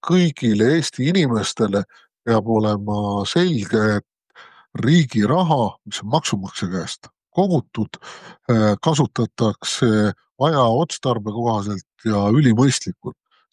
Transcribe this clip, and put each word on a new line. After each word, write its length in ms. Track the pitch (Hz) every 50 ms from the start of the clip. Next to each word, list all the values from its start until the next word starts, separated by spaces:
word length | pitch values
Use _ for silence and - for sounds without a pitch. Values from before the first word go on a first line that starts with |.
| -
kõigile 720 | - 170 185 175 165 143 - - 117 104 104 107 127 151
Eesti 380 | 165 147 - - - 123 151 180
inimestele 720 | 196 156 127 117 107 98 - - - 113 101 98 101 95 - _ _ _ _ _ _ -
peab 220 | 117 113 110 101 113
olema 720 | 113 110 107 107 107 101 101 104 104 104 104 101 101 101 95 -
selge, 500 | - 170 180 185 160 110 98 - 117 110 107 107 104 101
et 840 | - _ _ _ _ _ _ - - - _ _ _ _ - -
riigi 460 | - 127 160 175 156 123 - 110 104 107
raha, 460 | 151 185 185 160 156 131 113 95 - _ -
mis 140 | 101 - -
on 60 | - 104
maksumaksja 580 | 127 165 - - - 101 95 92 - - 101 87
käest 380 | 92 90 80 - - - - - _ _ _ _
kogutud, 720 | - 170 196 190 175 127 - _ - 117 101 - - - - - - - - - - _ _ -
äh, 240 | 120 113 107 107 101 -
kasutatakse 1300 | - 160 160 131 117 - - - 113 - _ - 117 107 95 - - - - - 135 113 107 107 104 104 90 _ _ _ _ -
aja 220 | 135 160 160 139 123
otstarbe 640 | 117 113 131 - 139 - - - 135 117 110 101 107
kohaselt 560 | 104 117 123 117 110 104 101 104 101 92 - _ _ _
ja 220 | - 113 107 101 101 104 113
ülimõistlikult. 800 | 151 147 123 110 113 135 139 - - - - - _ - - - _ _ _ _ _ _ _